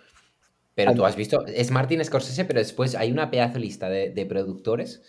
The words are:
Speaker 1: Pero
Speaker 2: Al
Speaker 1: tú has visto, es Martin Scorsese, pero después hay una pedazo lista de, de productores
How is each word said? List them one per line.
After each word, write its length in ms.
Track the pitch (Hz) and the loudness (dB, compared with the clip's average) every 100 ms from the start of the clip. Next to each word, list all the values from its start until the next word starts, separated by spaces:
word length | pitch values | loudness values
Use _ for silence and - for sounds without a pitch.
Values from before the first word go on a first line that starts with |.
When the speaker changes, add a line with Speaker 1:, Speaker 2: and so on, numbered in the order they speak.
| _ _ _ _ _ _ _ | _ _ _ _ _ _ _
Speaker 1:
Pero 180 | - 101 | 0 4
Speaker 2:
Al 40 | 120 | 6
Speaker 1:
tú 100 | 95 | 4
has 100 | 95 | 2
visto, 300 | 107 - - | 0 0 0
es 240 | 113 123 | 0 2
Martin 320 | 131 131 160 | 2 2 0
Scorsese, 400 | 151 135 127 131 185 | 0 0 -2 -4 -2
pero 140 | 127 | 0
después 340 | 107 - 131 123 | 0 0 -2 0
hay 160 | 117 | 0
una 180 | 139 151 | 0 0
pedazo 280 | 123 117 123 | 2 0 0
lista 300 | 107 92 95 | -6 -6 -4
de, 200 | 95 95 | -2 -2
de 160 | 92 95 | -2 -2
productores 760 | 98 95 92 - 120 - - | -2 -2 -4 -2 -2 -4 -12